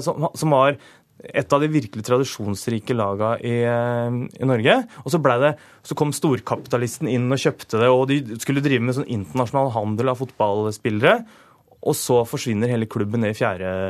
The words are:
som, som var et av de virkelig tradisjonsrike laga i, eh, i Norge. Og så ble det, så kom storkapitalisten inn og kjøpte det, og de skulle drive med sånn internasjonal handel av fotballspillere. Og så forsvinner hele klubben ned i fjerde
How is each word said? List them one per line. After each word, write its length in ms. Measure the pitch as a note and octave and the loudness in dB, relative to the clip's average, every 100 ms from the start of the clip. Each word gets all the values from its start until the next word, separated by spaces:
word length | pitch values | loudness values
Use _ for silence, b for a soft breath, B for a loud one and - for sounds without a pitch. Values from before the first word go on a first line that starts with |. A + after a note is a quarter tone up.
som, 240 | D3 D3 D#3+ - | 2 -2 -4 -2
som 160 | D#3 | 2
var 240 | C#3 C#3 C#3 B B _ - | 4 4 2 B B _ -20
et 320 | - - - | -6 -4 2
av 80 | C#3+ | 2
de 80 | D#3 | 2
virkelig 360 | D#3 A2+ A2 G#2+ | 0 -2 -6 0
tradisjonsrike 880 | B2 C3+ - G2+ G2 - A2+ - B2 | 2 0 -4 -6 -4 -4 -4 -2 -2
laga 380 | G2+ G2 G#2+ A#2 | 0 0 -2 -2
i, 140 | A#2+ A#2+ A#2 | -2 0 0
eh, 520 | A#2+ A#2+ A#2+ A#2+ A#2+ B2 - | 0 0 -2 -2 -4 -6 -4
i 80 | B2+ | 0
Norge. 280 | B2 B2 B3 B3 B | 2 4 2 0 B
Og 100 | - | -2
så 80 | D#3+ | 0
ble 160 | C#3 A#2+ | 2 4
det, 80 | C#3+ D3 B B | 2 0 B B
så 120 | - D3+ | -8 -2
kom 160 | D3 C3+ | -2 0
storkapitalisten 920 | E3 B2 - A#2+ - B2 A#2+ - D3 | 0 0 -2 -6 -2 -2 -2 -4 -2
inn 180 | B2 B2 | 0 0
og 140 | C3 | 0
kjøpte 400 | D3 C3 - A2 | 0 -2 -2 2
det, 80 | B2 | 4
og 140 | B2+ C3 | 4 4
de 300 | C#3+ B2 A#2 | 0 -2 -6
skulle 240 | - C#3 | -2 0
drive 200 | C#3+ B2+ A#2+ | 2 2 2
med 100 | B2+ | -2
sånn 140 | - | -4
internasjonal 640 | G#2+ F#2+ B2+ A#2 C#3 C3+ | -6 -4 -2 0 0 0
handel 400 | A2+ G#2 G#2+ B2+ | 0 -2 0 -2
av 60 | B2 | -2
fotballspillere. 960 | B2+ - G#2+ G#2 G#2+ G#2+ A#2+ G#2+ C#3+ A#3 A#3 B B B B _ | -4 -2 0 0 -2 -4 -4 2 4 4 0 B B B B _
Og 160 | - D3+ | -4 -2
så 240 | - B2 A2+ | 2 2 2
forsvinner 400 | C#3+ B2 G#2 A#2+ | -4 -2 0 0
hele 200 | A#2+ A2 | 0 -2
klubben 320 | A2 G#2 A#2 | -4 -2 -2
ned 80 | G#2+ | -2
i 60 | G#2+ | -2
fjerde 340 | A#2+ F2+ F#2 F#2+ | -2 -2 -4 -4